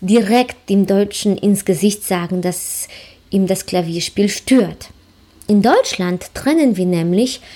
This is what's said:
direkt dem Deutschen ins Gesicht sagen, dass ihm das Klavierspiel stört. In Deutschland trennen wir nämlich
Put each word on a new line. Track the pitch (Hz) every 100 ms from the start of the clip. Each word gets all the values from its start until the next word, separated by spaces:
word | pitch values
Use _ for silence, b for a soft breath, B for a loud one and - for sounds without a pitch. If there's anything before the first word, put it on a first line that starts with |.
direkt | 185 233 202 240 254 - -
dem | 202 190
Deutschen | 196 202 - 208 190
ins | 202 196
Gesicht | - 175 208 202
sagen, | - 180 170 180
dass | 180 175 - - - B B B _
ihm | 196 185
das | 190 -
Klavierspiel | 185 165 170 165 - 202
stört. | - - 262 180 - - - _ _ _ _ -
In | 208
Deutschland | 214 403 523 - 180 180 -
trennen | - 269 320 277 185
wir | 185
nämlich | 175 170 185 254 - B